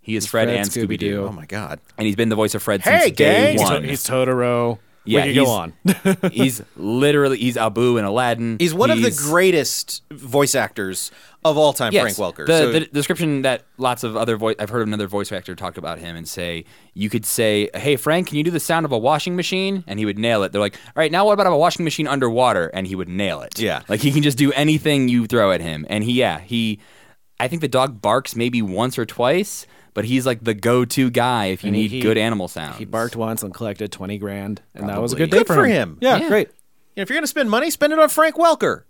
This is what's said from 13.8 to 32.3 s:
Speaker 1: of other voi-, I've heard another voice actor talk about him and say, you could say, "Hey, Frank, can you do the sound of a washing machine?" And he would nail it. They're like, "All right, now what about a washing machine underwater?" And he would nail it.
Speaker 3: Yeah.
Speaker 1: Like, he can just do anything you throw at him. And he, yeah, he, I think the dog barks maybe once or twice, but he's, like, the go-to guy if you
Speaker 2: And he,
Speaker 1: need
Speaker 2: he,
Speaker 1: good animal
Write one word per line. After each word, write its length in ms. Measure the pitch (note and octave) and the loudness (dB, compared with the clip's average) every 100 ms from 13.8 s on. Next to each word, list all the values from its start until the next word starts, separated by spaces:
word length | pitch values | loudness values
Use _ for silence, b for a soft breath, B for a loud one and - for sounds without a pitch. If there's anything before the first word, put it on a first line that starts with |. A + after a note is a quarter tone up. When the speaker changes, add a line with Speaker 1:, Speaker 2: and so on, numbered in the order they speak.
| B2+ B2 A#2 | -2 -2 -4
Speaker 1:
of 100 | A2 | -2
other 220 | A#2 A2 | -2 0
voi-, 180 | A2 E2+ | -2 -2
I've 120 | G2+ | -4
heard 180 | A#2 G#2+ | -2 -2
another 200 | G#2 G2 | -2 -4
voice 220 | G2+ G2 | -4 -6
actor 220 | G2 - F2 | -8 -10 -10
talk 200 | F#2 E2+ | -10 -8
about 240 | F2 E2 | -10 -10
him 160 | E2+ E2 | -10 -12
and 100 | E2 | -12
say, 380 | - F2 E2+ - b b | -10 -8 -8 -12 b b
you 160 | - G#2+ | -8 -4
could 160 | A#2+ - | -4 -4
say, 440 | - A2 G#2 G#2 F#2 | 0 2 2 0 -2
"Hey, 220 | C#3 C#3 | -2 0
Frank, 300 | D3+ E3+ F3 | 0 0 0
can 80 | D3 | -2
you 80 | D#3+ | -2
do 60 | |
the 100 | E3 | -2
sound 240 | - E3 D#3 | -2 -2 0
of 80 | |
a 40 | A#2+ | 0
washing 380 | B2 D3+ F#3 F3+ | 2 0 -2 -4
machine?" 480 | E3 F#3+ F#3+ G3 - | -4 -2 -2 -4 -6
And 120 | G2+ | -4
he 60 | G#2+ | -4
would 120 | G2+ | 0
nail 260 | A#2 A2 | 2 2
it. 100 | F#2+ | 2
They're 80 | G2+ | 0
like, 140 | G2+ - B | -2 -4 B
"All 40 | - | -2
right, 160 | D#3 | 0
now 140 | E3+ G#3 | 2 4
what 80 | |
about 140 | G3+ F#3+ | 4 4
a 100 | D3+ | 4
washing 260 | E3+ - | 2 2
machine 240 | E3 - D3+ | -4 -2 -2
underwater?" 600 | C#3 B2 A#2 B2 G2 E2 | 0 0 4 4 4 0
And 140 | F#2+ F#2 | -4 -6
he 80 | F#2+ | -6
would 140 | F2 | -6
nail 320 | F#2 G2 D2+ | -4 -4 -4
it. 180 | - - | -8 -4
Speaker 3:
Yeah. 220 | A2 D2 - | -2 -4 -4
Speaker 1:
Like, 100 | G#2 | -2
he 120 | D3 | 0
can 100 | D3+ | 2
just 140 | D3 A#2+ | 2 2
do 160 | C#3+ | 2
anything 560 | C3 D3+ D#3 D#3 C#3+ B2+ | 4 2 2 2 2 2
you 160 | A#2+ A2 | 2 2
throw 240 | A#2+ G2+ | 2 4
at 80 | F2+ | 2
him. 260 | E2 D2+ D2+ | -2 -6 -4
And 160 | G#2 A2 | -4 0
he, 80 | |
yeah, 260 | B2 A2+ D#2 | 0 0 -2
he, 400 | F2+ A#2+ A2 G#2 b b b b _ - | -4 -4 -2 -4 b b b b _ -6
I 80 | B2 | -6
think 100 | E3+ | -4
the 60 | D3 | -2
dog 340 | C3 C3+ A2 | 0 0 -2
barks 360 | G#2 B2 - A#2 | 0 0 0 -4
maybe 240 | A#2+ A#2+ | -2 -2
once 360 | G#2 F#2 B2 B2+ | -2 -2 -2 -2
or 80 | A2+ | -6
twice, 640 | - A#2+ F3 G3+ - - b b | 0 0 2 -2 -8 -16 b b
but 120 | - A2 | -6 -2
he's, 200 | C3 B2+ | 0 0
like, 200 | A#2 A2+ | -2 -2
the 80 | |
go-to 560 | G#2 A#2 B2+ B2 - B2+ | -2 2 2 2 0 2
guy 360 | A#2+ B2 A#2+ G2 | 2 0 0 -2
if 140 | F#2+ | -2
you 60 | G2+ | -2
Speaker 2:
And 80 | G#2 | 0
he, 60 | |
Speaker 1:
need 80 | G#2+ | 0
Speaker 2:
he, 80 | B2+ | 0
Speaker 1:
good 180 | A2 A2 | 0 2
animal 300 | A2 | 2